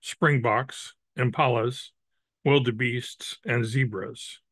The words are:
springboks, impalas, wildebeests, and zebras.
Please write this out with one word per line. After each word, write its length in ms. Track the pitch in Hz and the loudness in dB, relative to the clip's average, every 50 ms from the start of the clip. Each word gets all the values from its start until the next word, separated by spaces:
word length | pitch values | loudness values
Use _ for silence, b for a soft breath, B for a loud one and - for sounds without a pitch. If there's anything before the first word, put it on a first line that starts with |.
springboks, 920 | _ - - _ - 160 147 135 113 120 107 113 131 131 - - - - - _ _ _ _ | _ -12 -6 _ 2 4 4 4 2 2 2 2 0 -2 -8 -16 -16 -18 -18 _ _ _ _
impalas, 720 | - 127 127 110 - 156 131 120 117 110 120 127 131 - - _ _ _ _ _ _ _ _ _ _ _ | -2 -2 -2 2 2 2 2 4 2 0 -2 -4 -6 -12 -18 _ _ _ _ _ _ _ _ _ _ _
wildebeests, 920 | - 139 143 131 123 117 107 127 123 120 123 117 - - _ - - - - _ | 4 4 4 4 2 0 0 -2 -2 -2 -4 -6 -8 -14 _ -14 -14 -14 -14 _
and 200 | - 123 123 117 | -2 0 0 0
zebras. 720 | 110 110 131 135 120 104 98 - - - - - - - - _ _ | 0 0 0 0 0 -2 -4 -8 -8 -10 -12 -14 -16 -18 -20 _ _